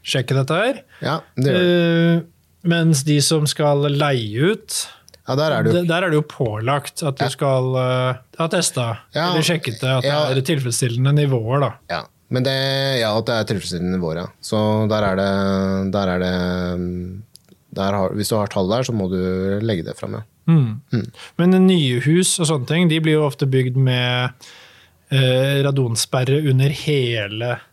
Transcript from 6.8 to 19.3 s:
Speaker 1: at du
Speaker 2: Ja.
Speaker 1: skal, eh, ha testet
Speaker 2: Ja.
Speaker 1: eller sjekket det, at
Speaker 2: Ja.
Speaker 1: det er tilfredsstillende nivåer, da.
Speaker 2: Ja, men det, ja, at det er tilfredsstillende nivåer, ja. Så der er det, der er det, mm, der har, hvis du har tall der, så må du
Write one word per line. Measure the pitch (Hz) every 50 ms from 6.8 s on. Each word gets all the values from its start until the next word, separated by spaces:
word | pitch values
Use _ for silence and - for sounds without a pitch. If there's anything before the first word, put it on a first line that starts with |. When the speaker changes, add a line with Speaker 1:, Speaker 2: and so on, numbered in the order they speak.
| - - _ - 170
Speaker 1:
at | 143 131
du | - 147
Speaker 2:
Ja. | -
Speaker 1:
skal, | - - 151 139 131 131 127 127 131
eh, | 127 127 127 127 127 127 127 127 - - _ - -
ha | 165
testet | 165 202 180 160 - - 131 120 117 113 - - _ -
Speaker 2:
Ja. | 147 165 180
Speaker 1:
eller | 180 160
sjekket | 151 165 175 156 - 131 113 -
det, | - 131
at | 135 131 123
Speaker 2:
Ja. | 139 143 151 151 131
Speaker 1:
det | 131 135 131 170
er | 165
tilfredsstillende | 139 131 120 117 - 135 120 117 120 127 135
nivåer, | 147 147 147 139 131 117 107 113 131 147
da. | 139 - - - _ -
Speaker 2:
Ja, | 85 80 62 - _ _ _ _
men | 123 127 127
det, | 135 135 135 135 135 135 135 135 135 135 123
ja, | 113 107 104 113
at | 110
det | 131 120 110 104 -
er | 113
tilfredsstillende | 92 - 85 90 85 87 90 92 92
nivåer, | 87 80 80
ja. | 85 90 - - _
Så | - - 110 107 107 107 107 110 110 104
der | 107 107
er | 104 98 92
det, | 95 98 98 98 98 98 98 98 95 95 95 95 95 95 98
der | 92 101 98 92
er | 90 90
det, | 90 92 92 92 90 90 90 90 90 90 90 90
mm, | 90 90 90 90 90 90 92 98 107 _ _ - _ _ - _ _ _ -
der | - 98 98
har, | 101 101 92 92
hvis | 98 104 101 -
du | 117
har | 107 104
tall | 101 - 101 95 92
der, | 107 123 131
så | - 117
må | 107 95 90
du | 95 90 92 92